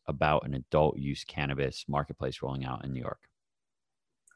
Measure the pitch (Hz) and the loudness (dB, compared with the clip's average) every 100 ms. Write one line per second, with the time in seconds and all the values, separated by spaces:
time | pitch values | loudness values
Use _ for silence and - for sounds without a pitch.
0 | - 69 78 76 - 67 - 76 76 - | -8 2 4 4 2 -4 2 6 6 4
1 | 69 69 - - 71 69 69 - - 71 | -2 -4 -6 -4 -2 0 -2 -4 -2 -2
2 | 71 - 67 - 67 67 65 62 67 64 | -2 -4 -6 -4 -6 -4 -6 -6 -6 -6
3 | - - _ _ _ _ _ _ _ _ | -6 -8 _ _ _ _ _ _ _ _
4 | _ _ _ | _ _ _